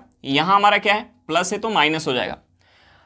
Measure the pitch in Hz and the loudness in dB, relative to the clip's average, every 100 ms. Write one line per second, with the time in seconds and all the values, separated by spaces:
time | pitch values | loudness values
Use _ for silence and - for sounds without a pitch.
0 | - _ 135 139 170 202 208 202 208 214 | -12 _ -4 -2 2 4 4 2 0 -2
1 | - _ - 165 185 208 226 185 151 160 | -4 _ -4 -2 -2 -4 -2 0 0 0
2 | 151 123 90 - _ _ _ _ _ _ | -4 -4 -4 -8 _ _ _ _ _ _